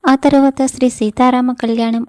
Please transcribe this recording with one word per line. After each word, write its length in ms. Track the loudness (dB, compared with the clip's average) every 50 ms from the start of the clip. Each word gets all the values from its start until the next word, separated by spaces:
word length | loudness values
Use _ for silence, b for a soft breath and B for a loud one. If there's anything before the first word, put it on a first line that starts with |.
| 2
ఆ 100 | 2 0
తర్వాత 520 | 2 2 2 2 4 2 2 0 0 -4
శ్రీ 220 | -4 -2 -2 -2 -2
సీతారామ 600 | -2 -2 -6 -6 0 0 0 2 2 0 -2 -2
కళ్యాణం 520 | -4 -4 -4 -4 -2 -2 -2 -2 -2 -4 -6